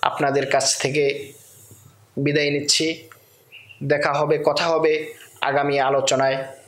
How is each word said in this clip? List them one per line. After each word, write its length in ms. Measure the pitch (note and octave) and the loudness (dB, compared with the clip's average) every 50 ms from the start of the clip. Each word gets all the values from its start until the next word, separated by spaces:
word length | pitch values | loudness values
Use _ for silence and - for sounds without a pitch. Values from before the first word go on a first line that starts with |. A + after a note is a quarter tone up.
আপনাদের 440 | - - - - D3+ C#3 C3+ C#3+ C3+ C#3 - | 0 -2 0 0 -2 0 0 0 0 0 0
কাছ 120 | C#3 C3 - - - | 0 2 0 -2 -2
থেকে 260 | - C#3 C#3 D3+ C#3+ C#3 C#3 D3 C#3+ - - - - - - - - - - - - - - _ - _ _ - | -2 -2 0 0 0 0 -2 -4 -8 -14 -16 -20 -20 -20 -20 -20 -20 -20 -20 -20 -20 -20 -20 _ -20 _ _ -4
বিদায় 340 | C#3 C#3+ C#3+ D3+ D3 C#3+ | -4 0 0 0 0 0
নিচ্ছি। 340 | C#3+ C#3+ D3 D3 - - D#3+ D#3+ E3 D#3+ - - - - _ _ _ _ _ _ - - - - - - C#3+ C#3 | -2 -2 0 0 0 0 0 -2 -2 -6 -10 -20 -20 -20 _ _ _ _ _ _ -20 -20 -20 -20 -16 -10 -2 0
দেখা 200 | D3 C#3+ - D#3+ C#3+ | 0 0 2 0 0
হবে, 220 | C#3+ D3+ D3 D#3 D3 D3+ | 0 2 2 2 4 4
কথা 200 | D#3 C#3+ - F3 E3+ | 2 2 2 0 0
হবে 260 | E3 D#3 D#3 D#3+ D#3 D#3 D#3 - - - - - - - | 0 2 2 2 2 0 -2 -8 -14 -18 -20 -20 -8 -4
আগামী 340 | - C#3 C#3 C#3+ C#3+ C#3+ C#3 C#3 | -2 0 0 0 0 0 0 0
আলোচনায়। 580 | C3+ C3 C#3 C#3 C3 C3+ C3+ C3 C3+ C3+ C3+ C3+ C3+ - - - - | 2 2 2 0 0 0 0 2 2 0 0 -2 -6 -10 -14 -20 -20